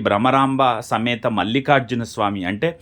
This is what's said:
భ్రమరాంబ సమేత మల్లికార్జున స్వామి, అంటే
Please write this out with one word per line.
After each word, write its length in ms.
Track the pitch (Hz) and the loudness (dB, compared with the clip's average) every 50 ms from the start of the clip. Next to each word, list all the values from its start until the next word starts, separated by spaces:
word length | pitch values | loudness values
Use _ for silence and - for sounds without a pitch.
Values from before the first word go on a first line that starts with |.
| 104 | 4
భ్రమరాంబ 560 | 101 101 104 123 131 135 135 135 135 135 131 135 123 117 110 113 - | 2 2 2 2 2 4 4 2 2 2 2 2 2 2 -2 -4 -4
సమేత 360 | 120 110 113 120 120 113 - 120 110 101 | -2 -2 0 -2 -2 -2 -2 -2 0 0
మల్లికార్జున 640 | 101 107 117 135 135 147 143 131 123 110 127 120 113 - | -2 0 -2 -2 2 2 2 2 2 0 -4 -4 -4 -6
స్వామి, 300 | - 113 104 101 104 98 90 90 | -4 -2 -2 -2 -2 -2 -4 -4
అంటే 180 | 104 104 160 170 170 - | -4 -2 -2 -4 -4 -6